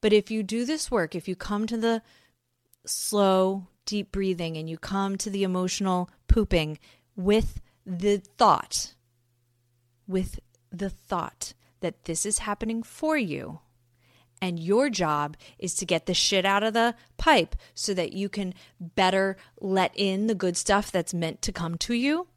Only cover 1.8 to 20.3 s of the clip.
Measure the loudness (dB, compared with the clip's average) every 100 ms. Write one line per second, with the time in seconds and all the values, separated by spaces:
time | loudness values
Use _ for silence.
1.8 | 0 0 _ _ _ _ _ _ _ _
2.8 | -10 -6 -2 2 4 6 4 0 -8 _
3.8 | -6 -6 -4 -2 -2 -2 -4 -6 -8 -10
4.8 | -6 -2 -2 -2 -4 0 0 2 0 -2
5.8 | 0 0 -2 _ _ 2 4 2 2 -6
6.8 | _ _ _ -4 2 4 2 -4 -16 _
7.8 | -10 -2 0 0 -2 4 6 6 2 -8
8.8 | -8 _ _ _ _ _ _ _ _ _
9.8 | _ _ -4 -4 -4 -8 _ _ _ -8
10.8 | -8 -8 _ -4 -4 _ -14 -14 _ _
11.8 | -8 -6 -6 -4 0 -2 -2 -4 -4 -4
12.8 | -8 -4 0 0 0 -6 -8 -14 _ _
13.8 | _ _ _ _ _ _ -6 -4 0 2
14.8 | 2 0 0 0 -2 -8 -20 _ -6 -6
15.8 | 0 -2 0 0 2 2 4 2 2 2
16.8 | 2 0 -14 _ 4 6 4 -4 -10 -8
17.8 | -4 -2 -2 -4 -4 -4 -6 -8 -18 _
18.8 | -8 0 2 4 0 -2 -14 -10 -2 0
19.8 | 0 0 -2 0 0